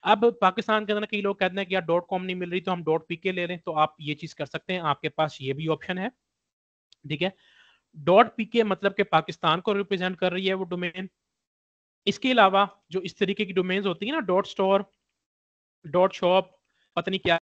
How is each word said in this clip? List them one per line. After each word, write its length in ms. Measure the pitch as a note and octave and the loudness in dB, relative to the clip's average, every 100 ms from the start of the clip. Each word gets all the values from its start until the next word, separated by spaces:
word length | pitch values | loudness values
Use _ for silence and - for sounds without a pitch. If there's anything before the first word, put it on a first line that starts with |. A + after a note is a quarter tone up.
अब 340 | F#3 G#3+ A#3 A#3 | 2 4 4 4
पाकिस्तान 440 | F#3+ F#3 A3 G#3+ G#3 | 2 2 0 0 0
के 80 | |
अंदर 120 | G#3 G#3 | -2 -2
कई 160 | G#3 | -2
लोग 180 | G3+ G3 | -2 0
कहते 160 | F#3 F#3+ | -2 -2
हैं 100 | F3+ | -2
कि 100 | F#3+ | -2
यार 80 | |
डॉट 220 | E3 E3+ F3 | 0 0 0
कॉम 140 | F#3 | -6
नहीं 140 | F#3 F3+ | -4 -6
मिल 160 | F3 | -6
रही 100 | F3+ | -6
तो 100 | F3 | -4
हम 120 | F3 | -4
डॉट 240 | D#3+ D#3+ - | 0 -2 -2
पीके 240 | E3+ F#3+ | -6 -4
ले 160 | F3+ F3 | -4 -6
लें, 120 | F3 | -6
तो 120 | - | -6
आप 240 | D#3 D#3 - | 0 0 -2
ये 120 | D3 | -10
चीज़ 220 | D3 E3 - | -8 -10 -12
कर 100 | C#3+ | -10
सकते 280 | - - | -10 -6
हैं, 80 | F#3 | -4
आपके 280 | D#3+ C#3 D#3 | -2 -2 -4
पास 280 | - D#3 - | -2 -2 -4
ये 120 | C3+ | -8
भी 140 | C3+ D#3+ | -6 -4
ऑप्शन 300 | D3+ - F#3 | -4 -6 -6
है। 120 | G#3 - _ _ _ _ _ _ _ _ C#3+ | -8 -10 _ _ _ _ _ _ _ _ -10
ठीक 120 | D3 | -6
है, 120 | F3+ - _ _ _ _ _ D#3+ | -6 -6 _ _ _ _ _ -6
डॉट 380 | C#3+ F#3+ A#3 - | 4 6 6 2
पीके 280 | A3 A#3 | -2 0
मतलब 300 | G#3+ F#3+ G3 | 2 2 0
कि 100 | G3 | 0
पाकिस्तान 560 | G3 D#3+ D#3 D#3+ E3 E3+ | 0 0 0 -4 0 0
को 140 | G#3+ | 0
रिप्रेजेंट 440 | G3+ G3 F#3+ F#3 F#3 | -2 -2 -2 -4 -2
कर 120 | F#3 | -2
रही 140 | F3+ F#3+ | -2 -2
है 60 | |
वो 100 | F#3+ | -2
डोमेन। 460 | F3+ F3 F3+ F3 F#3+ _ _ _ _ _ _ _ _ _ - | -4 -6 -6 -8 -12 _ _ _ _ _ _ _ _ _ -4
इसके 240 | G#3 C4 | -2 2
अलावा 380 | B3 F#3+ G3 G3+ - _ | 6 6 6 0 -2 _
जो 100 | F3+ | -8
इस 160 | F3+ - | -6 -4
तरीके 260 | F#3+ G3+ G#3 | -2 -2 -4
की 80 | |
डोमेन्स 320 | F#3 F#3 F#3+ G3 | -2 -2 -2 -2
होती 200 | E3 G#3 | -4 -4
है 60 | |
ना, 80 | D#4 | -4
डॉट 280 | F#3+ F#3 F#3+ | 0 0 0
स्टोर, 440 | - F#3+ G3 G3 _ _ _ _ _ _ _ _ _ D#3 | -2 2 2 0 _ _ _ _ _ _ _ _ _ -4
डॉट 280 | E3+ F#3 | 2 2
शॉप, 440 | - F3+ F#3+ F#3 _ _ _ _ - | 2 2 2 0 _ _ _ _ -6
पता 140 | F3 | -4
नहीं 100 | F#3+ | -2
क्या 180 | F3+ E3+ | 0 2